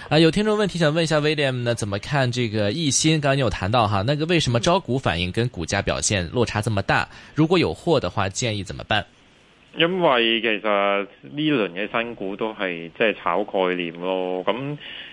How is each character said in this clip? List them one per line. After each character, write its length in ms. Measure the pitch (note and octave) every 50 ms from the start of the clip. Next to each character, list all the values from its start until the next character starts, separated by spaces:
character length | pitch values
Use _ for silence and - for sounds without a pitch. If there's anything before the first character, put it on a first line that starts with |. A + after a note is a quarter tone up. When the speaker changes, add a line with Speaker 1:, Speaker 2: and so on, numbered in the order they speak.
| -
Speaker 1:
啊， 100 | - C#3 D#3
有 100 | E3 D#3+
聽 160 | D3+ F#3+ G#3
眾 100 | G#3+ G#3+
問 100 | G#3 G#3+
題 100 | F#3 -
想 160 | E3+ E3 D3 D3
問 80 | E3+
一 40 | E3
下 120 | D3+ E3 D3+
William 440 | D3 D3+ D#3 D3+ C#3+ C3+ B2+ B2 A#2+
呢， 100 | A#2+ A#2
怎 140 | - -
麼 100 | G2+ G2 G#2
看 320 | - - D3+ C#3+ C3 A#2+
這 160 | A#2+ B2+ B2
個 220 | A2 G#2 A2 G#2 G2+
億 220 | G#2 E3 E3 C#3+
鑫？ 280 | B2 - - D#3+ D#3+ D#3
剛 120 | C#3+ C#3+
剛 40 | C3+
你 60 | C#3
有 80 | C3+ G#2+
談 220 | F2 - F#2 F#2+
到 160 | A#2 B2 A2
哈， 160 | G2+ G#2 G2 F#2+
那 100 | B2 D3+
個 80 | C#3+ D#3
為 140 | D#3+ F3+ D#3+
什 120 | - C3
麼 80 | A#2+ B2
招 200 | G#2 F3 F3 F#3+
股 200 | - - A#2+ C3+
反 200 | - A2 E2 E2+
應 120 | F2+ F2+
跟 180 | F2+ A2+ A#2 B2+
股 160 | - - E2
價 160 | - G2 G2
表 180 | G2 F#2 D2 B1+
現 300 | - - A2 F#2+ F2 -
落 140 | - B2+ A2+
差 160 | - - G#2+
這 80 | G#2+ B2
麼 100 | A2 G2 G2
大？ 260 | - D3+ A#2+ - - - - - - -
如 140 | - D#3
果 100 | D#3 F#3
有 160 | F3 C3+ F2 D#2
貨 260 | - - E3+ D#3+ B2+
的 80 | F#2 F2
話， 200 | - A2+ G2 G2
建 240 | F#2+ - B2+ A#2 G#2+
議 100 | G#2 F#2
怎 120 | - -
麼 80 | - -
辦？ 200 | - A2 G#2 - - _ _ _ _ _ _ _ _ _ _ _ _ -
Speaker 2:
因 260 | - D#3 E3+ F#3 F#3+
為 400 | F3 D#3 C3 A#2+ A#2 A2+ A2+ A2+
其 60 | G#2+
實 140 | A#2 A2 G2
呢 460 | F2+ G#2+ G#2 G2+ G2+ G2+ G2+ G2+ G2+ F#2+ - - - C3+ C#3
輪 360 | D3 D3+ D3+ D3 B2+ G2+ F2+
嘅 220 | F2 F2+ G#2+ G2+
新 240 | - A#2 A#2 A#2+ A#2
股 200 | - G#2+ F#2+ G2+
都 180 | G2 A#2 A2 G#2+
係 360 | G#2 G2+ F#2 F2 E2 E2 E2 -
即 60 | - A#2
係 120 | G#2+ F#2+
炒 280 | - - F#2 E2+ F#2 G#2
概 300 | - - G2 F#2 F2+ F2+
念 180 | F2+ F2 E2 D#2+ E2+
咯， 460 | F2 F#2 F#2 F#2 F#2 F2+ F#2 F#2 F2+
咁 320 | - G2 A#2+ C3+ C#3+ D3 D3 - - - - - -